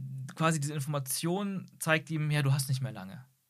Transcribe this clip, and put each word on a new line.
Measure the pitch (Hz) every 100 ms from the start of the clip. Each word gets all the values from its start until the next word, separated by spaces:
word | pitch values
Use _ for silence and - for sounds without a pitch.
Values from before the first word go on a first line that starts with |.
| - - - -
quasi | 160 160
diese | 143
Information | 151 139 147 135 - 165 185 202 190 180 -
zeigt | - 160 160
ihm, | 160 151
ja, | 147
du | 139
hast | 135 135
nicht | 131
mehr | 120
lange. | 107 95 107 127 _ _